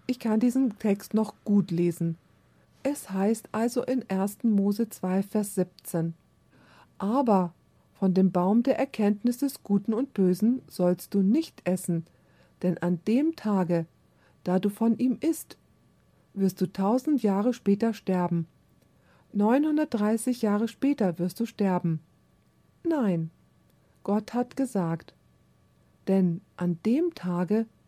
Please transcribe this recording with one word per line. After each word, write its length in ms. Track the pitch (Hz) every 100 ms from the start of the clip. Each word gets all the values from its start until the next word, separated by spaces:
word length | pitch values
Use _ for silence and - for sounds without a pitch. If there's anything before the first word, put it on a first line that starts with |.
| -
ich 120 | 254
kann 220 | 226 220
diesen 380 | 247 254 269 202
Text 360 | 220 202 -
noch 200 | 208 214 -
gut 260 | - 202 -
lesen. 460 | 170 175 165 165 160 _ _ _ _ _ _
Es 260 | 269 285 -
heißt 380 | 190 202 226 -
also 300 | 214 233 240
in 260 | - 262 -
ersten 420 | 190 202 - 233
Mose 380 | 202 196 208 220
zwei, 340 | - 185 185
Vers 340 | 196 214 208 -
siebzehn: 580 | 185 - - 170 165 165 _ _ _ _ - - - -
„Aber 560 | 196 254 247 196 175 - _ _ _
von 200 | _ 190
dem 160 | 180 190
Baum 320 | 175 180 226
der 160 | 247 -
Erkenntnis 600 | 269 - 208 208 240 240
des 240 | 285 -
Guten 300 | - 202 202
und 220 | 220 277
Bösen 480 | - 185 180 220 254 -
sollst 460 | - 180 180 -
du 60 | 202
nicht 400 | 190 277 320 -
essen, 420 | - 180 - 170 - _ _ _ _ _
denn 160 | 180 170
an 220 | 175 175 -
dem 280 | 233 311 320
Tage, 500 | 220 202 170 170 165 _ _ _ _ _
da 160 | - 185
du 100 | 202
von 260 | 202 226 226
ihm 200 | 254 226
isst, 380 | 320 320 - - _ _ _ _ _ _ _
wirst 280 | 196 190 190
du 120 | 185
tausend 500 | - 196 254 311 294
Jahre 300 | 208 196 226
später 400 | 240 - 202 226
sterben. 540 | 214 - 185 175 170 165 _ _ _ _ _ _ _ _
Neunhundertdreißig 1080 | 202 208 262 311 302 302 226 208 226 - 240
Jahre 280 | 214 208 220
später 500 | - 277 285 190 165
wirst 220 | 175 -
du 60 | -
sterben.“ 520 | - 202 180 170 160 - _ _ _ _ _ _ _ 339
Nein, 420 | 311 214 170 160 - _ _ _ _ _ _
Gott 280 | - 214 214
hat 240 | 240 247 -
gesagt, 560 | 269 202 170 165 - _ _ _ _ _ _ _ _ _ -
„Denn 340 | 190 180 170 - -
an 220 | 175 170 220
dem 280 | 262 349 -
Tage, 500 | 180 175 175 214 226 _